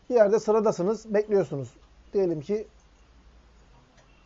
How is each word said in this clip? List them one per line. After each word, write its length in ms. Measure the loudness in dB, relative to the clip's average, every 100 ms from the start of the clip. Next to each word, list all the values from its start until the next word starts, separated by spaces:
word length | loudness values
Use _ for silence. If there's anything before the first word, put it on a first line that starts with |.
| 0
bir 40 |
yerde 260 | 2 4 2
sıradasınız, 760 | 2 2 2 0 -2 -4 -2
bekliyorsunuz. 680 | -2 0 0 0 -6 -10 -16 _ _ -8
Diyelim 280 | -2 -2 -4
ki 260 | -6 -6 -8 _ _ _ _ _ _ -20 _ _ _ _ _ _ _ _